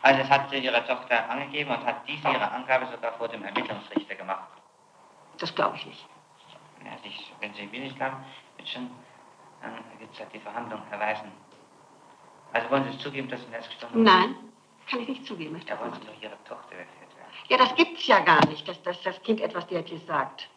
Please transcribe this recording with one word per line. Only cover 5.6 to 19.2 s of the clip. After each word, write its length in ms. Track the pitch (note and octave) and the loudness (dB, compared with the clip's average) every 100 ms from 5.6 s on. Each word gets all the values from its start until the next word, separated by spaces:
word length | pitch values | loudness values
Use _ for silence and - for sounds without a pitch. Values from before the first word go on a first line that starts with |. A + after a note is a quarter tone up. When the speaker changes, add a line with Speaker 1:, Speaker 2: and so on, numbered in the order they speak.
| E3 - | 0 0
Speaker 2:
ich 100 | - | -12
nicht. 200 | - - - _ - - - - - | -14 -20 -20 _ -20 -20 -20 -20 -20
Speaker 1:
Ja, 60 | G#2 - | -16 -16
ich, 280 | G#2 G2+ - - | -14 -14 -16 -12
wenn 140 | G#2 | -10
Sie 120 | G2+ G2+ | -10 -12
mir 140 | A#2 | -10
nicht 160 | C3+ C3+ | -10 -6
glauben, 200 | C3 C3+ C3+ - - - | -6 -6 -12 -18 -20 -16
wird 120 | - | -10
schon, 220 | B2+ B2 B2 - - - - - - | -8 -8 -12 -20 -20 -20 -20 -20 -16
dann 100 | A#2 A2+ A2+ A2 | -14 -14 -16 -18
gibt's 200 | A2 - | -18 -14
halt 140 | G#2+ | -14
die 80 | A2 | -12
Verhandlung 420 | G#2 G#2+ A#2 G#2+ - | -10 -8 -8 -8 -8
erweisen. 400 | G#2 G#2+ - - - - - - - - - - - - - - | -4 -2 -2 -6 -16 -20 -20 -20 -20 -20 -20 -20 -20 -20 -20 -2
Also 180 | A#2 A2+ | -2 2
wollen 200 | C#3 C3+ | 2 2
Sie 80 | - | -6
zugeben, 300 | D3 C#3 B2+ | -8 -6 -6
dass 120 | B2 | -8
Sie 80 | - | -10
Nerz 200 | A#2 - | -12 -12
gestohlen 260 | - A#2 | -14 -2
haben? 80 | A3+ | 6
Speaker 2:
Nein, 320 | A3 F#3+ A3+ C4+ - - _ _ - | 10 10 8 0 -12 -20 _ _ -6
kann 100 | B3 | -4
ich 80 | A#3 | -4
nicht 180 | C4 - | -6 -8
zugeben, 280 | G3 D3+ E3 | -8 -8 -8
Herr 200 | - - | -8 -6
Speaker 1:
Ja, 40 | |
wollen 120 | A#2+ | -6
Sie 60 | - | -8
Speaker 2:
Staatsanwalt. 140 | - - | -14 -14
Speaker 1:
doch 60 | |
Ihre 220 | G#2+ - | -14 -14
Tochter 300 | - - - | -12 -14 -12
überführt 420 | F#2 F2 - - - | -16 -16 -18 -20 -20
werden? 160 | - - - | -18 -18 2
Speaker 2:
Ja, 100 | B3+ | 6
das 160 | A#3 - | 6 8
gibt's 300 | E4 - - | 4 4 4
ja 140 | G#3 | 6
gar 240 | E3+ D#3 D3+ | 8 8 8
nicht, 200 | D#3 - | 2 -8
dass, 160 | F3 | -6
dass 180 | - F3+ | -6 -4
das 200 | F#3+ F#3 | -4 -6